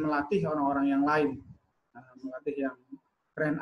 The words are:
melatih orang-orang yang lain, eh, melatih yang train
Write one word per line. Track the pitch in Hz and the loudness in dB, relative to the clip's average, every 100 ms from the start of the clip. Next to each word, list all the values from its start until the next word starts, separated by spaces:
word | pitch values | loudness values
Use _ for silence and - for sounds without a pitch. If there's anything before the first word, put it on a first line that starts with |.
melatih | 156 147 147 196 160 | 0 0 0 0 0
orang-orang | 151 139 139 139 | 0 0 2 2
yang | 139 | 4
lain, | 143 156 139 127 - - _ _ _ 120 | 4 4 2 -2 -12 -20 _ _ _ -20
eh, | - 123 | -20 -16
melatih | 135 127 151 143 135 | -12 -8 -6 -4 -4
yang | 131 _ 135 _ _ _ | -6 _ -20 _ _ _
train | - 156 143 | -2 0 0